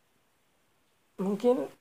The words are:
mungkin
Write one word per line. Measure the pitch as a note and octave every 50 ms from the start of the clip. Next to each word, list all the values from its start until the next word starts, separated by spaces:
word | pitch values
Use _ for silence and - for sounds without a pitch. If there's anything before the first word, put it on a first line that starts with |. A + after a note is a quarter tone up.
| _ _ _ _ _ _ _ _ _ _ _ _ _ _ _ _ _ _ _ _ _ _ _ -
mungkin | F#3 G3 G#3 G3+ A#3+ A#3+ B3+ D4 C4+ - - _